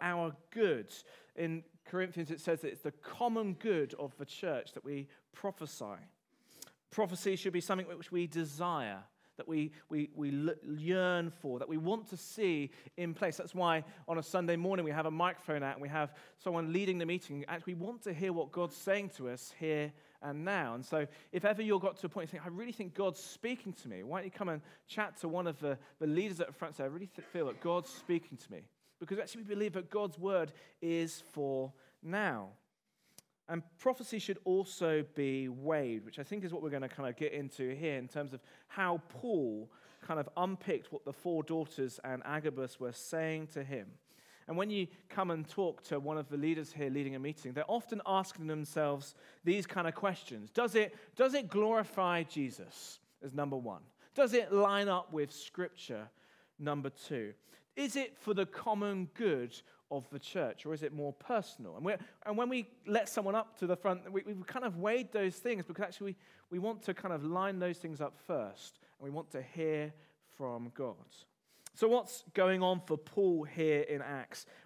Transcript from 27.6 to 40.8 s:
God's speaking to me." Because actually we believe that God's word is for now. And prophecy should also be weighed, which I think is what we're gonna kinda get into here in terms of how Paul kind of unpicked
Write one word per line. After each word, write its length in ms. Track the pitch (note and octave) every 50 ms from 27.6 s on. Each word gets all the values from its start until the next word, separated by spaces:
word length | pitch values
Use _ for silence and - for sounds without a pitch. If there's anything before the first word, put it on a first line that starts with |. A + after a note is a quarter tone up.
| -
God's 260 | E3+ F3 F3+ F3 -
speaking 480 | - - - - F3 E3 E3 - C#3
to 160 | B2 - - G2+
me." 80 | D#2+ G2+ - _ _ _ _ _ _
Because 200 | F3 D#3 G3 G3+
actually 260 | F#3+ - - A#3 A3+
we 100 | G3 G#3
believe 180 | G3+ G#3+ G#3 D#3+
that 160 | F#3+ F3+ D#3+
God's 300 | - G#3 G#3 G3 D3 E3
word 340 | F3 G3 G3 F3+ E3 D3+ D3 - - - - _ -
is 400 | E3+ E3+ E3 E3 D#3+ D#3+ - - - -
for 400 | D3+ C#3+ C#3 C3+ C3 C3 C3+ C#3 - - - _ _ -
now. 460 | D#3+ F3 G#2+ G3+ F#3 C3+ A2+ G2 F#2+ G2 - _ _ _ _ _ _ _ _ _ _ _ - - _ _ _ _ -
And 140 | E3 E3+ E3 - - -
prophecy 400 | - C4 B3+ - A#3+ - - A3
should 200 | - - G3 - -
also 600 | F#3+ F#3 F#3+ G3 F#3+ - - F3+ E3 D#3 D#3 D3+ D3+ -
be 340 | - C#3+ C3+ C3+ C3+ C3+ C3
weighed, 560 | B2 B2+ C3+ D#3 D#3+ D3+ C#3 B2 A2+ A2 G2+
which 140 | A2 - -
I 40 | C#3
think 220 | - G3+ G#3 F#3+
is 80 | F3 E3
what 100 | E3+ D3+
we're 60 | D#3
gonna 180 | C#3 C#3 C3+ B2+
kinda 260 | - - C#3 B2+ A#2+
get 180 | - D#3 D3 -
into 420 | D3 C#3+ C3+ - - C3+ B2+ C3
here 220 | C#3 E3 D#3+ C#3+
in 100 | C3 B2+
terms 280 | B2+ - D3+ D3 C#3 C3
of 80 | B2+ - - - - - -
how 320 | - G3 F#3+ - C#3 A#2+ - -
Paul 640 | - - - B3 A3 E3+ C#3 A#2+ G#2+ G#2+ A2 - - - - - - - -
kind 180 | - E3 D#3
of 80 | C#3+ - -
unpicked 560 | - F3+ F#3 F#3+ F#3 - - F3 B2+